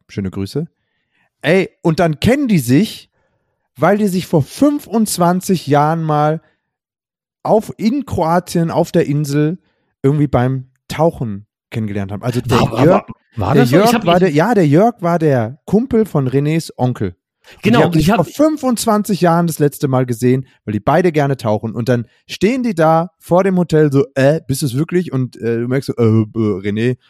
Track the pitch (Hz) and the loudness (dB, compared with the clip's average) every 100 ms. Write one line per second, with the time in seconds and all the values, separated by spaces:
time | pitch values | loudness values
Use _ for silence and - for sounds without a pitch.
0 | _ - 95 98 98 - 165 _ _ _ | _ -8 -8 -6 -6 -6 -8 _ _ _
1 | _ _ _ _ 139 185 - _ 170 160 | _ _ _ _ 0 0 0 _ -2 0
2 | 170 147 196 277 269 185 117 135 214 - | 0 0 0 0 0 0 2 2 0 -6
3 | - _ _ _ _ _ _ - 156 208 | -20 _ _ _ _ _ _ -2 0 2
4 | 208 185 - 165 135 - 285 294 - 208 | 0 -2 -2 -2 -2 0 0 0 -4 -2
5 | 214 - 170 185 - 185 - 143 151 165 | -2 0 0 0 -2 -2 0 2 2 0
6 | 160 151 151 160 _ _ _ _ _ _ | -2 0 0 -2 _ _ _ _ _ _
7 | _ _ _ _ - 202 - - 214 285 | _ _ _ _ 0 0 -2 -4 -4 -2
8 | - - 160 175 175 175 165 113 170 175 | -4 -4 0 0 -2 -2 -2 -2 0 0
9 | 147 143 147 143 151 180 _ _ _ _ | 0 -2 -2 0 -2 -4 _ _ _ _
10 | 135 151 147 127 127 131 127 _ - - | 0 2 0 0 0 -2 -8 _ -10 -2
11 | 165 160 120 101 104 _ _ 117 107 101 | -2 -2 -8 -10 -14 _ _ -6 -6 -6
12 | 95 101 120 120 120 117 117 113 151 202 | -6 -6 -6 -4 0 0 0 2 4 2
13 | - - _ - 98 - 127 151 220 233 | 0 -16 _ -6 0 2 4 4 4 2
14 | 170 175 185 147 190 214 156 147 226 - | 2 2 2 2 2 2 4 4 2 0
15 | 170 170 156 131 110 143 - 202 269 226 | -2 0 0 0 -2 -8 -2 -2 0 0
16 | 220 151 131 131 147 165 - - 127 120 | 0 -2 0 0 0 -2 -4 -4 -4 -2
17 | 98 - _ _ _ - 202 233 160 165 | -6 -8 _ _ _ -4 2 4 4 2
18 | 151 214 160 - 311 311 262 233 226 208 | 2 2 0 0 0 0 -2 -2 0 0
19 | 208 190 175 165 170 - 147 - 143 131 | 0 0 2 2 0 0 0 0 -2 0
20 | 127 117 123 131 127 _ - 104 117 156 | -2 0 0 0 -4 _ -6 -4 0 2
21 | 180 151 139 135 117 107 117 107 117 120 | 2 0 -2 -2 -2 -2 -4 -4 -2 -2
22 | 113 _ - - 196 262 240 170 160 165 | -2 _ -16 -2 -2 0 -2 0 2 2
23 | 175 _ - 170 190 180 175 156 151 135 | 0 _ -2 0 2 0 2 2 4 2
24 | 131 - 135 160 - 135 143 123 - 175 | 0 0 2 0 -4 -4 -4 -4 -2 -2
25 | 175 131 123 - 113 117 123 131 - - | -2 -4 -6 -6 -4 -4 -2 -4 -4 0
26 | 117 110 107 110 107 95 101 104 120 127 | 2 2 0 -2 -2 -2 -4 -4 -2 -4